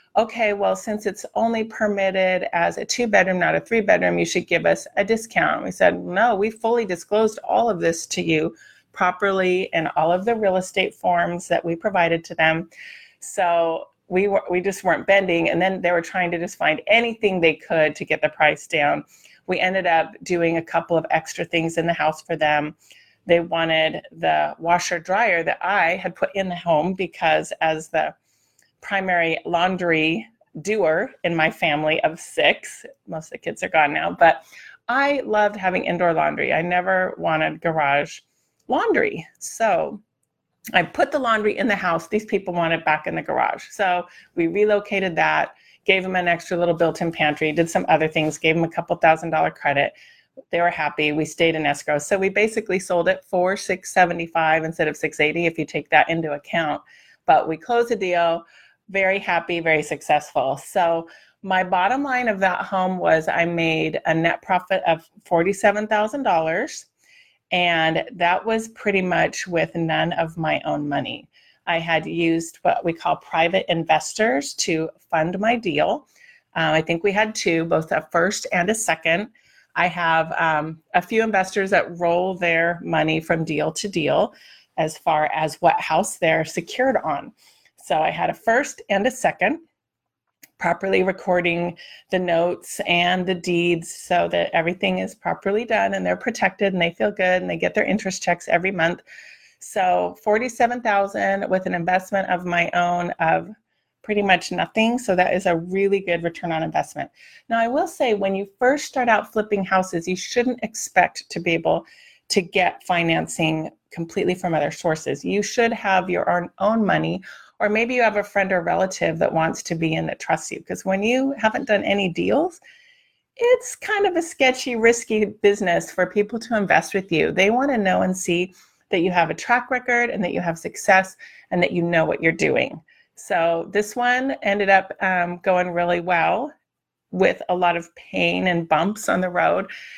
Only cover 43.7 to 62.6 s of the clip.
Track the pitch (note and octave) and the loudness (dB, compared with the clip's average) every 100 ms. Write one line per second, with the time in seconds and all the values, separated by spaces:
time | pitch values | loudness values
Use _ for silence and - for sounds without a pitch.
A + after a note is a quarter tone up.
43.7 | - F#3+ F3+ F3 - - F3 E3 G3 G#3+ | -2 0 0 -4 -16 -10 -4 -2 2 2
44.7 | G#3 G#3 G3 F#3+ E3 D#3 D#3 - - _ | 2 0 -2 -2 0 2 2 -2 -8 _
45.7 | _ - F#3+ F#3 F#3 F3 E3 - F3 F3 | _ 2 2 0 -2 0 -2 -2 0 0
46.7 | E3 E3 D#3 E3+ - D3+ D3 D#3 D#3 E3 | 2 0 0 -4 0 0 0 0 0 0
47.7 | C#3+ C#3+ D#3+ D#3 D#3+ D#3 D#3 D#3+ E3 E3 | 0 2 2 2 0 -2 0 0 2 0
48.7 | E3 E3 E3+ D#3+ D#3+ E3+ D#3 D#3+ - D3 | -4 -6 2 4 4 0 0 0 0 0
49.7 | C#3 - - - _ _ - - E3+ F3 | 2 0 -4 -20 _ _ -20 -6 0 0
50.7 | E3+ D3 - D3+ D3+ D3+ - E3 D#3+ D3+ | 0 -4 -2 -2 0 -4 0 0 2 0
51.7 | D3 - D3 - G3 F#3+ G3 A3 A3 G#3+ | -2 -2 -2 0 0 0 0 0 -2 -4
52.7 | F#3+ - F3 E3+ F#3+ - F#3 F3+ G3 - | -4 0 0 0 -2 -2 0 0 -2 -4
53.7 | F#3 - F#3+ F3 F3 E3 E3 D#3+ D#3+ D#3+ | -6 -2 2 2 2 -4 0 2 2 0
54.7 | D#3+ D#3 D#3 D#3 - D3+ E3 E3+ D#3+ D3 | -2 -2 -2 -6 0 0 2 -2 -2 -6
55.7 | D3+ - F#3 - E3 D#3 D3 - E3+ D3+ | -6 2 4 4 0 -4 -6 -4 -2 -2
56.7 | C#3 - - _ _ - D#3 D#3 D#3+ - | -4 -10 -20 _ _ 4 4 4 -6 0
57.7 | A#3+ A#3+ G#3 F#3 F3 E3+ E3+ - - _ | 0 0 -2 0 2 2 0 -6 -20 _
58.7 | _ - G3 F#3+ G3 G3 E3+ E3+ E3+ E3 | _ -6 0 2 0 0 -2 -2 -2 2
59.7 | D#3 D#3 D3+ - D3 - D3 C3 C#3 - | 2 0 -6 0 0 2 -2 -2 -4 -4
60.7 | F#3+ E3+ E3 E3 - _ _ F#3+ F#3 F#3 | 0 2 0 -4 -18 _ _ -2 0 2
61.7 | F#3 G3 C4+ C#4+ B3 A#3+ G3 F#3+ F3+ | 0 2 0 -2 -2 0 0 0 0